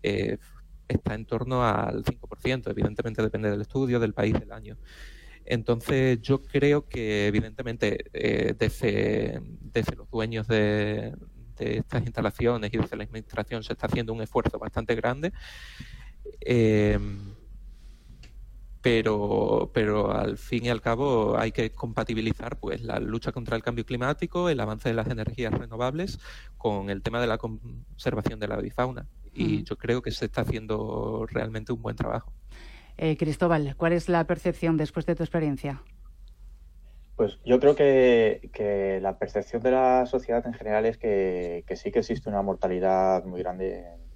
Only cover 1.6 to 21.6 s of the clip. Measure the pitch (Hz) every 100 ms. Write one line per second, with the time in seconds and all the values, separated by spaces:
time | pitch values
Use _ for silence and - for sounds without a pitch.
1.6 | 120 104 110 - - - - - 127 127
2.6 | - 107 107 107 117 110 110 107 107 104
3.6 | 110 135 135 120 113 101 110 - - 110
4.6 | 110 110 - - - - - - - 120
5.6 | 110 117 - 139 131 120 110 135 - 143
6.6 | 143 147 147 127 110 104 104 104 113 -
7.6 | 120 117 110 - - - 113 110 107 107
8.6 | 107 - 117 104 104 110 110 - 113 -
9.6 | - 120 - - - 113 110 113 107 110
10.6 | 104 104 104 107 110 - - - - -
11.6 | 113 110 - 127 120 117 110 - 120 120
12.6 | 104 113 101 110 104 113 - - - 117
13.6 | 107 - - - 113 113 110 127 - -
14.6 | - - 113 113 120 135 165 - - -
15.6 | - - - - - - - - - 120
16.6 | 110 107 104 104 - 101 - - - -
17.6 | - - - - - - - - - -
18.6 | - - 127 113 110 104 104 104 104 110
19.6 | - - 107 107 104 104 107 101 - 120
20.6 | 120 113 - 117 139 120 107 110 110 110